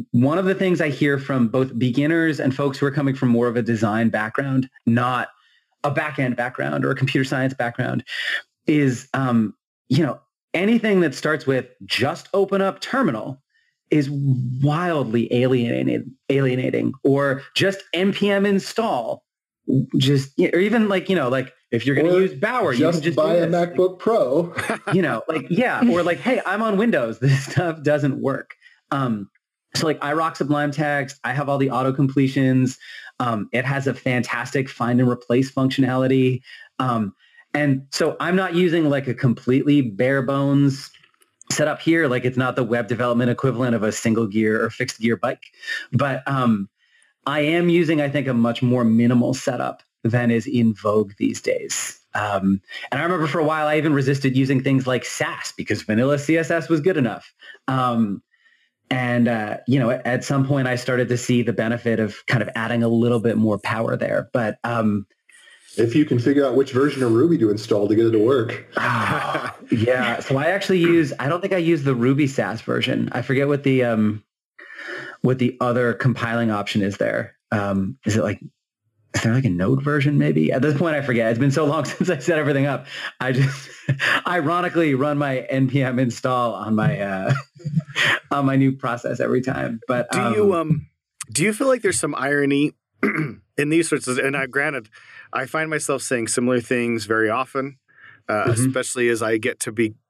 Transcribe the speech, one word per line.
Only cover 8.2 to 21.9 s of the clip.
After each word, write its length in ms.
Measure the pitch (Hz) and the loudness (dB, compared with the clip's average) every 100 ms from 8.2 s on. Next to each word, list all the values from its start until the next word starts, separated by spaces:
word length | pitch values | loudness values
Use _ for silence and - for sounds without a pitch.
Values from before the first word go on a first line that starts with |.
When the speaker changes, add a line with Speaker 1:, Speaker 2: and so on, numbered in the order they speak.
| - - - _ - | -6 -6 -8 _ 0
Speaker 1:
is, 420 | 151 143 117 - | 2 2 0 -4
um, 400 | 131 135 117 107 - _ _ - | -4 0 2 0 -4 _ _ -2
you 160 | 135 | 2
know, 160 | 151 - _ _ _ | 2 -2 _ _ _
anything 460 | 160 196 233 220 196 | -2 2 2 4 2
that 140 | 165 | 2
starts 320 | 131 151 151 135 | 0 -2 -2 0
with 200 | 135 123 - | -2 -2 -12
"just 440 | 98 - 127 165 - | -6 -2 -2 -2 -4
open 300 | 196 196 196 | 0 0 2
up 180 | 196 185 | 0 -2
terminal" 640 | - 254 262 110 110 135 _ _ _ _ - | -4 0 0 -2 -6 -12 _ _ _ _ 0
is 180 | 151 135 143 139 123 127 127 | 0 0 0 0 0 0 0
wildly 680 | 139 151 180 160 113 117 113 | 0 0 0 -2 0 0 0
alienated, 760 | 123 127 131 117 65 - - - - - | 2 2 2 0 0 0 -2 -4 -10 -2
alienating, 640 | 139 135 131 127 120 117 - | 0 2 0 0 0 -2 0
or 400 | - 139 139 135 - | 2 2 2 -2 -4
just 280 | - 190 190 - | -2 -2 -2 -6
"N 200 | 165 190 | -2 0
P 180 | 196 202 | 0 0
M 160 | 202 202 | 2 2
install," 800 | 196 185 - 226 147 113 - _ _ _ _ - 131 - 147 | 0 -2 -4 -2 -2 -4 -8 _ _ _ _ -2 0 0 0
just, 400 | 131 143 139 - | 2 2 0 0
or 220 | 175 165 | 2 2
even, 280 | 202 233 214 | 2 2 2
like, 200 | 190 170 | 0 0
you 80 | 185 | 0
know, 120 | 127 | 0
like, 240 | 131 131 _ - | -2 -4 _ -4
if 120 | 117 | -2
you're 120 | 120 | 0